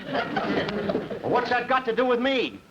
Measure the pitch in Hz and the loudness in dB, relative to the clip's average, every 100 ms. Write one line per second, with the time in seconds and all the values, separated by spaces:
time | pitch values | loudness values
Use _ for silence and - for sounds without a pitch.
0 | 277 262 - - 202 - - 208 208 214 | -2 -4 -2 -2 0 0 0 -2 -2 -2
1 | - - - 202 240 247 240 254 254 214 | -4 -6 0 0 2 0 2 0 2 2
2 | 254 240 254 269 160 101 - | 4 4 2 2 -2 -6 -20